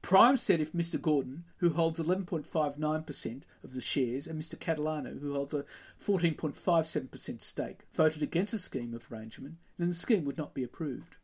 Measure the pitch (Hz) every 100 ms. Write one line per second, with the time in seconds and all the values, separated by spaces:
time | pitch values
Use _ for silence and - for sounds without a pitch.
0 | - 190 233 277 - 170 151 170 170 151
1 | 160 151 131 143 - - 175 156 165 165
2 | 160 185 180 165 151 165 147 135 151 156
3 | 160 135 - 123 - - - 131 - -
4 | 127 127 151 160 160 - - 151 151 156
5 | 131 131 143 143 139 143 - - - -
6 | - 190 170 156 156 - - 170 160 160
7 | 131 - - 123 - - 120 - - -
8 | 156 156 147 165 208 214 - 127 120 117
9 | - 113 110 - 135 165 _ - 175 170
10 | - 214 143 135 139 - 123 - 156 117
11 | - -